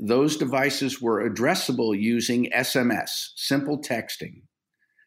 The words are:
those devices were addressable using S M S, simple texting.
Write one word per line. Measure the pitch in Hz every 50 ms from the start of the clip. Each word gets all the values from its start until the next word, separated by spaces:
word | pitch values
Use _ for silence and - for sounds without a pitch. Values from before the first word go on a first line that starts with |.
those | - 104 117 127 139 151 147
devices | - 156 131 123 135 135 143 139 - 143 131 - -
were | 123 117 113 98 107 117
addressable | 104 98 117 143 185 185 - - 135 120 120 110 107 101
using | 107 110 120 117 113 120 123 120 123 - -
S | 120 131 - -
M | 139 123 120
S, | 110 92 - - - - - - -
simple | - - - 139 139 147 143 147 139
texting. | - - 127 113 107 - - - - 82 82 - - _ _ _ _ _ _ _ _ _ _ _ _